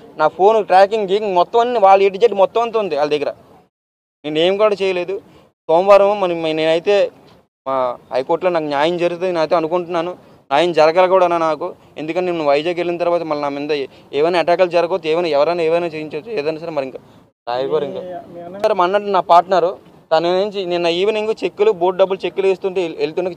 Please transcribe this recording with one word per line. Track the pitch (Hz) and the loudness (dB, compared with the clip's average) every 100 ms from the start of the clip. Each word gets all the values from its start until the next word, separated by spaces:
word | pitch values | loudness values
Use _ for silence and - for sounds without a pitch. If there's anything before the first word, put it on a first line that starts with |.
| - - | -18 -2
నా | 156 | -2
phone | - 190 220 190 | 2 2 2 4
tracking | 185 196 220 196 | 4 4 2 -2
geeking | 202 214 | -2 0
మొత్తం | 180 175 233 | 0 2 2
అన్నీ | 240 240 | 0 2
వాళ్ళ | 196 196 | 4 6
ఏ | 196 | 4
to | 190 | 2
Z | 226 | 0
మొత్తం | 202 185 226 | 2 0 0
అంతా | 233 220 | -2 -2
ఉంది | 202 143 | -4 -2
వాళ్ళ | 139 | -2
దగ్గర. | 147 139 - _ _ _ _ _ _ _ _ | -2 -4 -8 _ _ _ _ _ _ _ _
నేను | 147 151 | -6 0
ఏం | 170 196 | 0 2
కూడా | 214 202 | 0 0
చేయలేదు. | 196 180 175 196 - _ _ _ - | -2 -2 -4 -8 -12 _ _ _ 0
సోమవారం | 160 196 196 196 208 | 2 6 6 6 2
మనం, | 185 170 | -2 -2
నేనైతే | 160 156 160 165 170 202 180 - - _ _ _ - | -2 -2 0 0 2 2 0 -4 -20 _ _ _ -6
మా | 135 127 123 - | -2 -2 -6 -6
హైకోర్టులో | 127 131 165 180 | -6 -2 0 0
నాకు | 170 | -2
న్యాయం | 151 143 156 175 | -2 0 0 0
జరుగుతుంది | 170 175 185 | -2 -2 -4
నేనైతే | 170 156 180 | -2 0 0
అనుకుంటున్నాను. | 160 180 170 175 170 | 0 -4 -4 -4 -6
న్యాయం | - - - _ 139 175 | -10 -18 -20 _ 0 2
జరగాలి | 160 156 165 185 | 4 4 4 4
కూడా | 190 180 | 4 2
నాకు, | 170 160 151 175 - _ - | 2 0 -2 -6 -12 _ -12
ఎందుకంటే | 156 165 180 | -6 -4 -4
నేను | 170 | -2
వైజాగ్ | 151 143 156 170 | 0 0 0 -4
వెళ్ళిన | 170 175 | -4 -2
తర్వాత | 175 175 | -2 -2
మళ్ళీ | 160 147 | -2 -4
నా | 147 | -4
మీద | 143 147 147 131 - - | -6 -6 -6 -6 -12 -8
ఏమైనా | 139 156 175 | -2 0 2
అటాకులు | 156 175 185 | 2 2 2
జరగవచ్చు, | 170 170 165 160 | 0 0 -2 -2
ఏమైనా | 160 175 | -2 0
ఎవరైనా | 139 151 175 | 0 0 0
ఏమైనా | 160 170 175 | 0 0 -2
చేయించవచ్చు, | 156 156 151 220 | -6 -10 -10 -8
ఏదైనా | 214 147 160 | -6 -4 -6
సరే. | 170 | -6
మరి | 156 135 | -6 -6
ఇంకా | 123 - - _ _ - | -10 -20 -20 _ _ -8
రాయబారు | 123 135 151 | -6 -2 -2
ఇంకా | 143 - 180 175 - 170 170 190 | -4 -8 -12 -14 -14 -18 -16 -4
సార్ | 214 | -2
మా | 202 | 2
అన్నట్టు | 175 202 208 | 2 0 0
నా | 190 | -2
పార్ట్నరు | 170 175 175 190 165 - - - _ | 4 4 6 2 0 -2 -14 -20 _
తన | 160 | 0
నుంచి | 170 185 208 202 180 | 2 0 -2 -4 -4
నిన్న | 175 170 | -2 -2
ఈవినింగ్ | 170 202 220 214 220 | 0 0 -2 -4 -4
చెక్కులు, | 185 - 208 | -6 0 0
బోర్డు | 190 180 185 | 2 -2 2
డబ్బులు | 190 190 180 | 0 0 -4
చెక్కులు | - 190 | -2 0
వేస్తుంటే, | 185 196 185 170 | 0 -2 -4 -4
వెళ్తుండగా | - 147 160 180 | -4 -4 -2 -6